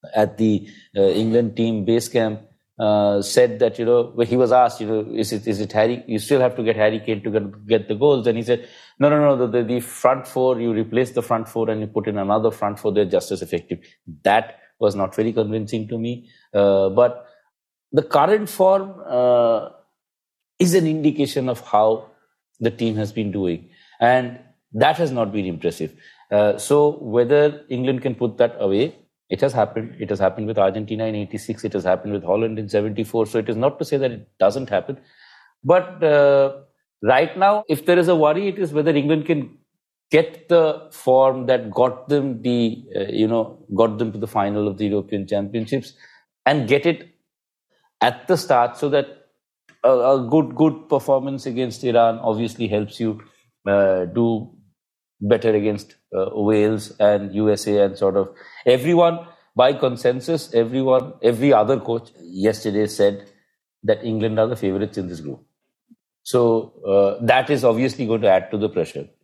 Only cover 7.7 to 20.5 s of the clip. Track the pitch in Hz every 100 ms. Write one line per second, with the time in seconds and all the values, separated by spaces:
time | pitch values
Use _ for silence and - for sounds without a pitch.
7.7 | 110 98 107 143 135 117 113 110 120 -
8.7 | - - _ 143 151 147 135 123 120 113
9.7 | 123 117 - 123 135 131 - 127 123 117
10.7 | 110 113 113 123 - - 113 110 117 113
11.7 | 107 107 110 101 104 98 107 110 - 104
12.7 | 87 107 101 95 - - 95 87 87 -
13.7 | 87 _ _ - 78 - 107 113 - _
14.7 | _ 107 101 95 - 110 113 104 110 104
15.7 | 113 107 117 117 120 - _ _ 101 101
16.7 | 98 98 95 123 120 - _ _ _ _
17.7 | _ _ 135 - 147 156 214 208 - 190
18.7 | 196 196 190 - 123 123 123 117 113 -
19.7 | - _ _ _ _ _ _ _